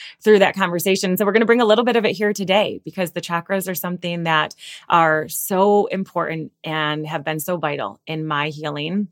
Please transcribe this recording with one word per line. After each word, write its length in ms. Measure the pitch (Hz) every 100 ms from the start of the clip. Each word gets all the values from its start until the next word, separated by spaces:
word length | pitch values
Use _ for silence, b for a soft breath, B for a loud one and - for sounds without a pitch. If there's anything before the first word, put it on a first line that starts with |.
| B B
through 160 | 214 208
that 160 | 190 190
conversation. 600 | 180 175 196 185 185 185
So 100 | 202
we're 80 |
gonna 120 | 214 226
bring 160 | 240
a 40 | 233
little 180 | 220
bit 120 | 226 233
of 100 | 208
it 80 |
here 200 | 175 208
today 480 | 202 185 196 196 -
because 280 | 156 190 175
the 100 | 175
chakras 480 | 165 170 170 196 190
are 60 | 180
something 480 | 180 180 175 175
that 320 | 165 156 151 - B B B
are 380 | 170 160 156 147
so 580 | - - 185 202 208 -
important 640 | 190 190 175 156 160 - _
and 420 | 160 156 151 151 151
have 180 | 156
been 160 | 151 156
so 180 | 165 175
vital 420 | 151 143 101 - -
in 180 | 156 156
my 240 | 147 151
healing 600 | 147 151 147 151 196 202